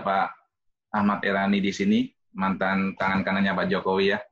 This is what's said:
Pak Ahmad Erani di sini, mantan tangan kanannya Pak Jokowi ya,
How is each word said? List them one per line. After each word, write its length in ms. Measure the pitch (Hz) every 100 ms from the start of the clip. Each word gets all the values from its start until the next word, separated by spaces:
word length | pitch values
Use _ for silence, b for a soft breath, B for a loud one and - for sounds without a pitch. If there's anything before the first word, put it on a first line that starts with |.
Pak 240 | 98 95 92 - _ _ _ _ _
Ahmad 320 | 107 101 101
Erani 340 | 101 98 98 101
di 140 | 98
sini, 400 | 95 98 110 127 - _ 92
mantan 580 | 95 92 95 95 95 -
tangan 240 | 98 98
kanannya 320 | 98 98 98 92
Pak 100 | 92
Jokowi 400 | 92 95 95 98
ya, 60 | 104 -